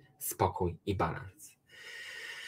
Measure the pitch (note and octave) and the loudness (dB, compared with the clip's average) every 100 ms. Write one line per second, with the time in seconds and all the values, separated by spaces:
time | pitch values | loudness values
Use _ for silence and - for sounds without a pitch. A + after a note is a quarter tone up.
0 | - - - - F#2+ - F2+ E2 - F#2 | -14 -6 -4 4 4 4 0 2 0 2
1 | E2 D2 F#2+ - - - _ - - - | 2 0 -6 -12 -20 -20 _ -18 -12 -10
2 | - - - - | -10 -10 -10 -8